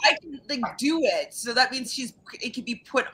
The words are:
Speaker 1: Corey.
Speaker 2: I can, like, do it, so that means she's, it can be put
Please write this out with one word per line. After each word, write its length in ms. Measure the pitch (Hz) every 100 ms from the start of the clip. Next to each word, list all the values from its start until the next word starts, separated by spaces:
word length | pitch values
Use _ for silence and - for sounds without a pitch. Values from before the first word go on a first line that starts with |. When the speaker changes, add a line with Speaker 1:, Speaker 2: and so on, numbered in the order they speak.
Speaker 1:
Corey. 100 | -
Speaker 2:
I 20 | -
can, 400 | 330 277 - 285
like, 140 | 226 -
do 240 | 277 330
it, 300 | 254 175 -
so 220 | - 233
that 180 | 233 254
means 200 | 262 240
she's, 200 | - 247 - -
it 180 | - 240
can 120 | -
be 100 | 240
put 320 | 226 - 262 -